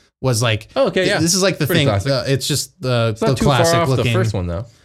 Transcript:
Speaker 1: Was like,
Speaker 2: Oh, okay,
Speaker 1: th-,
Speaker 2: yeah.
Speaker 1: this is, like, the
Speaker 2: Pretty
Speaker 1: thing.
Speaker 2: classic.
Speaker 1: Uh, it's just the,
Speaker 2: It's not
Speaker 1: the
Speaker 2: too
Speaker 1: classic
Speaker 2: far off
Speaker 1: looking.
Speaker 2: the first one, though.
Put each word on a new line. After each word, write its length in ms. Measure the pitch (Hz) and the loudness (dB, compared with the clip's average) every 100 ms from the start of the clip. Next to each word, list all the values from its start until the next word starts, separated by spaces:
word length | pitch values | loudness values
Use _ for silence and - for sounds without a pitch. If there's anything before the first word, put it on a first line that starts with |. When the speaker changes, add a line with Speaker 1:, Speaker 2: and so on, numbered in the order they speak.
| _ _ | _ _
Speaker 1:
Was 220 | 131 113 | -2 0
like, 240 | 120 107 - | 0 -2 -4
Speaker 2:
Oh, 140 | 254 247 | -2 0
okay, 140 | 190 | 0
Speaker 1:
th-, 40 | 185 | 0
Speaker 2:
yeah. 60 | 196 | 0
Speaker 1:
this 140 | 170 | 0
is, 80 | 185 | 2
like, 140 | 190 - | 0 0
the 80 | 147 | 0
Speaker 2:
Pretty 140 | 170 | 2
Speaker 1:
thing. 40 | 139 | 2
Speaker 2:
classic. 220 | 101 127 | 0 0
Speaker 1:
Uh, 140 | 135 127 | -2 -2
it's 220 | 135 - | -2 -2
just 320 | 139 - _ | -4 -6 _
the, 280 | 131 123 113 | -4 0 0
Speaker 2:
It's 80 | 107 | 0
not 100 | 220 | -2
Speaker 1:
the 40 | 131 | 2
Speaker 2:
too 80 | |
Speaker 1:
classic 280 | 180 131 165 | 2 4 2
Speaker 2:
far 80 | 170 | 2
off 60 | 160 | 2
Speaker 1:
looking. 180 | 127 120 | 0 0
Speaker 2:
the 60 | |
first 220 | 113 110 | 0 0
one, 140 | 104 90 | -2 -4
though. 180 | 85 - _ | -6 -10 _